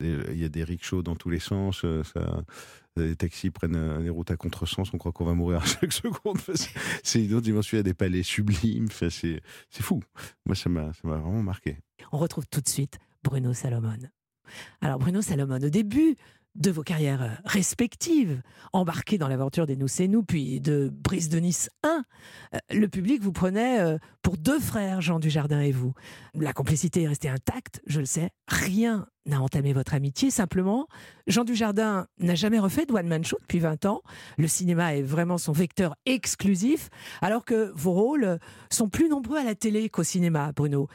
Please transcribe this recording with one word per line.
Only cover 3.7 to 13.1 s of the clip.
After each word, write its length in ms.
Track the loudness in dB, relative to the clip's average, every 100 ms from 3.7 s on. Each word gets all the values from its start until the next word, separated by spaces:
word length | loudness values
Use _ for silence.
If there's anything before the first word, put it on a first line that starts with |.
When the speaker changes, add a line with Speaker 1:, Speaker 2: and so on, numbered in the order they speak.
| 0
Speaker 1:
euh, 240 | -2 -2
les 80 | -2
routes 200 | -4 -4
à 40 | -4
contresens, 580 | -4 -4 -4 -4 -4
on 40 | -4
croit 160 | -6
qu'on 100 | -2 0
va 80 |
mourir 280 | 2 2 2
à 40 | 0
<laughs> 0 |
chaque 280 | 0 -2
seconde. 420 | -2 -4 -4 -4 -4
Enfin, 160 | -4 -4
c'est, 160 | -4 -6 -6 -4
c'est 200 | 0 2
une 100 | 2
autre 100 | 2 2
dimension, 320 | 0 2 0
il 20 |
y 20 |
a 20 |
des 100 | 0
palais 300 | 0 0 0
sublimes, 640 | -2 0 0 2 2 0 -2
enfin, 200 | 0 -2
c'est, 300 | -2 -4 -4 -10 -20 -16
c'est 140 | -8
fou. 180 | -2 -2 -4 -16 -20 _ -4
Moi, 100 | -2
ça 120 | 0
m'a, 220 | -2 -4
ça 140 | -6 -6
m'a 80 | -4
vraiment 260 | -2 -2
marqué. 340 | -4 -4 -8 -10 -16 _ -8
Speaker 2:
On 60 | -4
retrouve 280 | -4 -4 -6
tout 120 | -4
de 80 | -2
suite 280 | -4 -4 -8 _